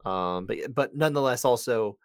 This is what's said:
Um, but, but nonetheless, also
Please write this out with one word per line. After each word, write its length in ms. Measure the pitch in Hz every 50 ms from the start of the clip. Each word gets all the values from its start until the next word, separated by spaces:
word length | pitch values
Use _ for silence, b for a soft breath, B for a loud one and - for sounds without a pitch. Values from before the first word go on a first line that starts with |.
| - -
Um, 360 | 95 92 92 90 90 90 92
but, 120 | 98 113 - - - 123
but 200 | 127 139 - -
nonetheless, 480 | 143 156 156 147 143 139 131 123 117 -
also 500 | 135 123 113 - - 120 110 110 104 98 _